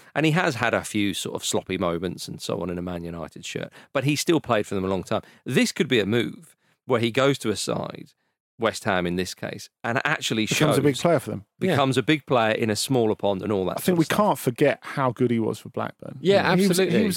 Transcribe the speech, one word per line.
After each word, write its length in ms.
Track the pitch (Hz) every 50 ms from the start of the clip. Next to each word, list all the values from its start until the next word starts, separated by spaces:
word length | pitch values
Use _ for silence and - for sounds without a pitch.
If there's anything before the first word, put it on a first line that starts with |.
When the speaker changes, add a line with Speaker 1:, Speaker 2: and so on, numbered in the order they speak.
| - - -
Speaker 1:
And 100 | 143 156
he 60 | 156
has 220 | 147 180 180 170 123
had 160 | 107 120 113
a 120 | 104 92 90
few 300 | - - 104 101 98 87
sort 200 | - - - -
of 100 | - -
sloppy 340 | - - 92 - - 92 87
moments 500 | 95 87 85 82 92 90 - - - -
and 120 | - -
so 200 | - 117 113 98
on 80 | 87 90
in 80 | 87 90
a 40 |
Man 200 | 87 90 90 85
United 420 | 85 85 85 85 78 - - - -
shirt, 280 | - - - - - - - - -
but 120 | - 139 127
he 100 | 143 147
still 240 | - - - 165 143
played 240 | - - 117 107 104
for 120 | - 104
them 80 | 95 92
a 40 | 95
long 140 | 95 92
time. 200 | - - 113 98 - - - _ -
This 280 | - 127 170 247 -
could 160 | - - 180 -
be 100 | 131 110
a 80 | 95
move 500 | 98 117 120 107 - - - - - _ _ _ _ _ _ _
where 160 | - 127 110
he 100 | 117 120
goes 280 | 107 131 131 143 135 -
to 120 | - 110
a 60 | 98
side, 560 | - - - - - - - - - - - _ _ _ _ _ _ _ _ _ -
West 260 | 113 107 - - -
Ham 220 | 110 95 90 87
in 100 | 87 87
this 180 | 92 90 - -
case, 340 | - 110 98 - 113 - - _ _ -
and 160 | 117 117 -
actually 440 | - 147 156 - 135 - 123 110 110
Speaker 2:
Becomes 320 | - - - 147 135 110 -
a 20 |
big 140 | 135 147 127
Speaker 1:
shows 60 | -
Speaker 2:
player 160 | - 170 165 131
for 80 | - 107
them. 140 | 107 101 - _ _ -
Speaker 3:
Yeah. 120 | - 190
Speaker 1:
becomes 260 | 156 143 135 135 131 131
a 40 |
big 220 | 104 - 160 147 -
player 280 | - 135 117 110 107
in 180 | 107 - 117 110
a 60 | 104
smaller 380 | - - - 135 123 113 107 98
pond 280 | - - 101 101 92
and 100 | 101 104
all 140 | 107 95 92
that 60 | 87
Speaker 2:
I 20 | -
Speaker 1:
sort 80 | - -
Speaker 2:
think 80 | 190 180
Speaker 1:
of 40 | 165
Speaker 2:
we 60 | 156
Speaker 1:
stuff. 100 | - -
Speaker 2:
can't 220 | - 214 190 147 -
forget 400 | - 135 117 - 151 135 - -
how 300 | - - - 143 135 127
good 200 | 117 - 123 117
he 80 | 120 113
was 200 | 107 113 113 -
for 100 | - -
Blackburn. 480 | - 117 113 - - - - - - 131
Speaker 3:
Yeah, 320 | 143 180 202 180 127 156 185
Speaker 2:
He 60 | 180 202
was, 40 | 185 170 180
Speaker 3:
absolutely. 200 | 190 175 175 208
Speaker 2:
he 60 | 220
was, 100 | 202 175